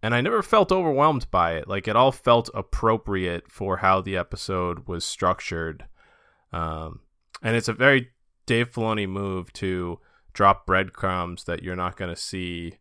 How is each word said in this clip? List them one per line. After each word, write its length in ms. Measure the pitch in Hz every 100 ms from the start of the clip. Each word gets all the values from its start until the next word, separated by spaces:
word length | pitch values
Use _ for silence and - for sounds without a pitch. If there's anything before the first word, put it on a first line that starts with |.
And 100 | 110
I 80 | 120
never 220 | 135 226
felt 280 | - 220 190
overwhelmed 540 | 190 170 135 151 139 -
by 220 | 92 85
it. 140 | 82 73
Like, 200 | 98 101
it 80 | 107
all 160 | 131
felt 380 | - - 120 113
appropriate 960 | - 95 - 113 113 - 98 90 87 -
for 260 | - 98 92
how 220 | 95 95
the 140 | 95 95
episode 720 | 87 - - 95 90 82 -
was 160 | 85
structured. 840 | - - 92 90 - 85 82 78 - - _ _ _ _ _
Um, 460 | 85 82 80 80 80 _ _ _ -
and 140 | 113 117
it's 120 | -
a 60 |
very 360 | 107 131 135 123 _ _ _ -
Dave 260 | 117 120
Filoni 380 | - 110 107 98
move 420 | 95 98 92 87
to 460 | - 98 90 87 85 _ _ _
drop 340 | - 98 98 -
breadcrumbs 800 | 92 95 - 95 90 87 87 -
that 180 | 85
you're 120 | 87 90
not 220 | 90 -
gonna 180 | 90 87
see 600 | - 95 90 85 82 -